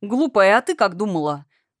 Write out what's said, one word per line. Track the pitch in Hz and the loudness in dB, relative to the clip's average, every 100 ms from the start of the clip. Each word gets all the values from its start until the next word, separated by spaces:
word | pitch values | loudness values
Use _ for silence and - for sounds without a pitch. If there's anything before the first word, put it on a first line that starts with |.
Глупая, | 208 240 302 214 190 220 | -6 -2 0 2 4 4
а | |
ты | 247 339 | 0 -2
как | 202 175 | -2 -2
думала? | 214 170 147 143 - _ _ _ | -4 -2 -4 -6 -12 _ _ _